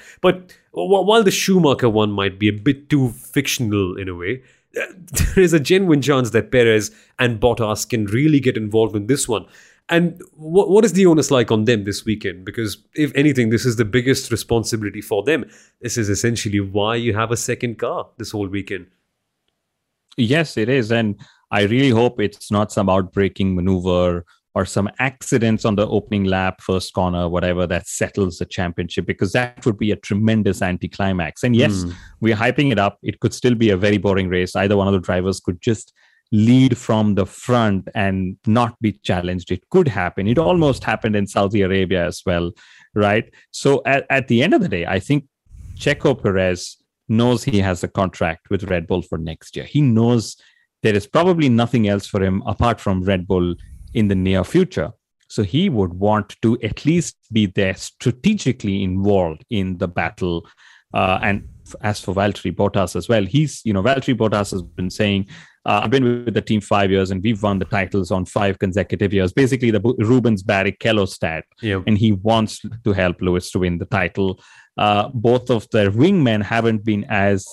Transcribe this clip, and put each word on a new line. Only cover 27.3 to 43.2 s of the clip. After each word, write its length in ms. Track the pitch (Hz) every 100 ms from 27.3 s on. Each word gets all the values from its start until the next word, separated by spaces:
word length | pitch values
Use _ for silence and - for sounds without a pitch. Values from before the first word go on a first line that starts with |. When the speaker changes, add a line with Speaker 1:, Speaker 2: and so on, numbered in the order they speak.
| 87 90 87 87
Speaker 2:
that 200 | 87 -
settles 520 | - 101 - 95 -
the 60 | 90
championship, 600 | - 87 87 87 - 90
because 260 | 95 101
that 320 | 127 123 - 127
would 120 | 104
be 140 | 107
a 40 | 98
tremendous 640 | - 101 110 110 98 90
anticlimax. 840 | 92 90 90 - 95 92 78 -
And 120 | 123 117
yes, 280 | 135 98
Speaker 1:
Hmm. 80 | 87 87 - -
Speaker 2:
we're 160 | 110 107
hyping 360 | 120 127 139
it 80 | 101
up. 180 | 101 -
It 160 | - -
could 140 | 113
still 220 | - 127 117
be 140 | 113
a 80 | 92
very 200 | 104 104
boring 300 | 92 98 92
race. 280 | 90 90 95
Either 200 | 98 101
one 120 | 98
of 60 |
the 60 | 98
drivers 400 | 87 92 92 95
could 220 | - 87
just 320 | 120 107 - _ _ _ -
lead 460 | 107 110 127 131 117
from 380 | - 110 107 98
the 100 | 92
front 640 | - - 120 110 95 - 113
and 420 | 98 95 92 - 110
not 340 | 113 113 -
be 100 | 113 -
challenged. 480 | - 90 90 90 -
It 160 | 92 _
could 180 | 185 151
happen. 400 | 101 87 - 101
It 100 | 135
almost 460 | 165 180 147 120
happened 320 | - 110 113 104
in 100 | 98
Saudi 340 | 107 98 104
Arabia 440 | 92 95 90 90 87
as 160 | - -
well, 260 | 87 87 - - - _ 107
right? 360 | 101 107